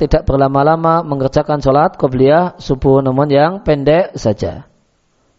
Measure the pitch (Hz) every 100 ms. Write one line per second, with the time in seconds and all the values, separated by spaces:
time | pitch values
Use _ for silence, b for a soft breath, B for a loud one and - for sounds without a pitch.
0 | 151 160 - 139 135 139 147 165 165 165
1 | 160 139 131 151 151 147 131 143 180 -
2 | 139 127 135 160 180 - - 131 139 135
3 | 135 131 151 139 156 196 - 143 139 160
4 | - - 110 101 95 - - _ _ _
5 | _ _ _